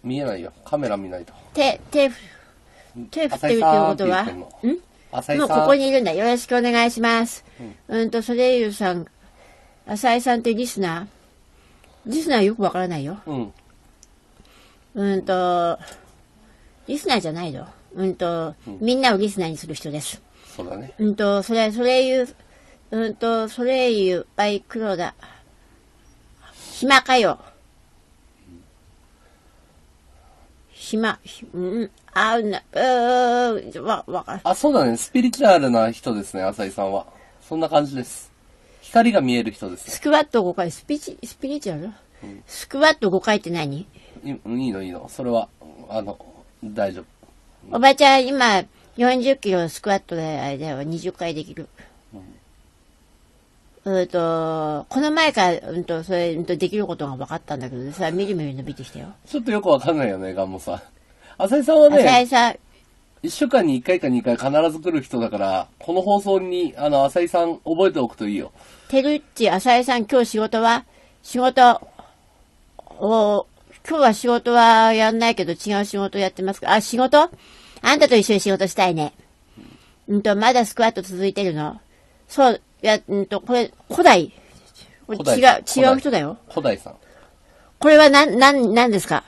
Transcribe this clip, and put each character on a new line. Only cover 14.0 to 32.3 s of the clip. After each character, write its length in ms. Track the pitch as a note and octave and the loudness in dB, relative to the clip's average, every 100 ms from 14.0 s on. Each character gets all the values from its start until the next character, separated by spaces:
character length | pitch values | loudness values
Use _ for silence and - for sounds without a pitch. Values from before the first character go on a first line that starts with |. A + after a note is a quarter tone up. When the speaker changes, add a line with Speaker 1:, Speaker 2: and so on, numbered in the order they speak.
| _ _ _ _ _ _ _ _ _ A#3+ | _ _ _ _ _ _ _ _ _ -4
Speaker 2:
う 200 | G3+ F#3+ | -2 -2
ん 60 | |
と、 540 | F3+ F#3 F3+ F3 E3+ - - - _ _ _ _ _ _ _ _ - | -2 0 0 0 -2 -4 -10 -20 _ _ _ _ _ _ _ _ -10
リ 120 | C#4+ | -6
ス 100 | F#4+ | -2
ナ 80 | B3 | -2
ー 40 | |
じ 80 | E3+ | -4
ゃ 40 | |
な 120 | D#3+ | -8
い 80 | F3 | -10
の？ 140 | - E3 - _ | -12 -16 -20 _
う 120 | - F#3+ | -6 -6
ん 80 | |
と、 400 | F#3 F3 E3+ D#3+ C#3+ - | -4 -4 -4 -8 -12 -16
Speaker 1:
う 40 | |
ん。 80 | - | -6
Speaker 2:
み 140 | A3 | -2
ん 60 | B3+ | 0
な 140 | B3+ | 0
を 20 | G3 | 0
リ 140 | G#3 | -2
ス 100 | G3 | -4
ナ 60 | E3 | -8
ー 40 | |
に 60 | D#3 | -8
す 100 | E3 | -14
る 80 | |
人 160 | D3+ D#3+ | -14 -12
で 100 | D3 | -12
す。 180 | - - _ _ - | -12 -14 _ _ -20
Speaker 1:
そ 80 | - | -16
う 60 | - | -14
だ 80 | G3+ | -14
ね。 160 | - - | -14 -4
Speaker 2:
う 120 | G#3+ | -2
ん 60 | G3+ | 0
と、 260 | G3+ G3+ | 0 0
そ 120 | G3 | 0
れ、 180 | A3+ A3 | 0 0
ソ 100 | G#3+ | 0
レ 220 | B3 B3+ | 0 2
イ 40 | C4 | 2
ユ、 200 | C4 B3 - _ _ _ _ _ | 0 -2 -8 _ _ _ _ _
う 160 | A3 A3 | -6 -6
ん 80 | G#3 | -4
と、 320 | A3+ A3+ A3 | -4 -2 -4
ソ 160 | - | -6
レ 260 | A#3+ C4 B3 | -2 0 0
イ 160 | G#3+ F#3 | 2 0
ユ、 200 | F3 - - | -2 -4 -4
バ 100 | G#3 | -2
イ 140 | G3+ | -4
ク 180 | - A3+ | -8 -8
ロ 120 | A3 | -6
ー 60 | F3 | -4
ダ。 180 | E3+ - - - _ _ _ _ _ _ _ _ _ _ - - - | -8 -12 -20 -20 _ _ _ _ _ _ _ _ _ _ -20 -20 -20
暇 280 | - B3+ C4+ | -6 2 2
か 160 | - B3+ | 4 2
よ。 220 | G3 C3+ - - _ _ _ _ _ _ _ _ F2+ F2 _ _ _ _ _ _ _ _ _ _ _ _ _ _ _ _ _ _ _ _ _ | 2 -2 -10 -20 _ _ _ _ _ _ _ _ -20 -20 _ _ _ _ _ _ _ _ _ _ _ _ _ _ _ _ _ _ _ _ _
暇、 480 | - - G#3+ A3 - | -20 -8 -4 -4 -6
ひ-、 200 | - - - | -12 -20 -16
う 320 | F3 F3+ A3+ | -10 -6 -6
ん、 60 | G#3+ _ _ | -8 _ _
あ、 260 | F#3 A3 | -2 0